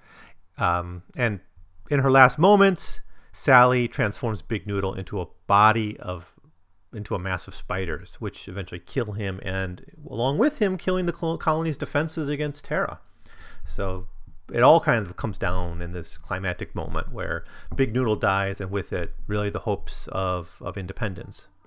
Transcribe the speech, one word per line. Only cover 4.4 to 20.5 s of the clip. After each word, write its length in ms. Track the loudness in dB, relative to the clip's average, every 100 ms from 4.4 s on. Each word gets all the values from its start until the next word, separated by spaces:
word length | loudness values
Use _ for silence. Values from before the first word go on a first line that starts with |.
Big 240 | -4 -4 -2
Noodle 280 | -2 -2
into 260 | -4 -6 -6
a 80 | -6 -8 2
body 540 | 6 6 6 0 -4
of, 340 | -8 -8 -10 _ -20 _ _ _ _
into 220 | -10 -4 -4
a 40 |
mass 260 | -2 -4 -4
of 80 |
spiders, 600 | -8 -4 -2 -2 -4 -8 -8
which 320 | -8 -8 -10
eventually 320 | -8 -8 -10
kill 320 | -6 -2 -2
him, 300 | -2 -4 -4
and 420 | -4 -2 -2 -6 -14 -18 -8
along 280 | -2 0 2
with 220 | 2 2
him, 180 | 0 0
killing 300 | 0 0 0
the 60 |
col-, 240 | -2 -2 -2
colony's 400 | 0 2 0 -4
defenses 520 | -2 -2 -2 -2 -2
against 360 | -2 -4 -6 -4
Terra. 360 | -2 -4 -6 -16 -20 -20 -16 -10 -6 -2
So 420 | 0 0 0 -4 -8 -12 -14 -6
it 100 | 4
all 160 | 6 6
kind 260 | 6 0 0
of 100 | -4
comes 220 | -6 -2
down 440 | 2 4 4 0
in 120 | -4
this 240 | -6 -8 -10
climactic 580 | -6 -4 -4 -4 -6 -6
moment 360 | -2 0 0
where 340 | -2 -4 -4 -6 -10 -4 0
Big 180 | 2
Noodle 220 | 2 2 2
dies, 440 | 2 2 0 -4
and 120 | -4
with 220 | -4 -2
it, 200 | -2 -2 -2 -2
really 220 | 0 0
the 100 | -2
hopes 480 | -2 -2 -2 -4 -4
of, 460 | -2 -2 -2 -6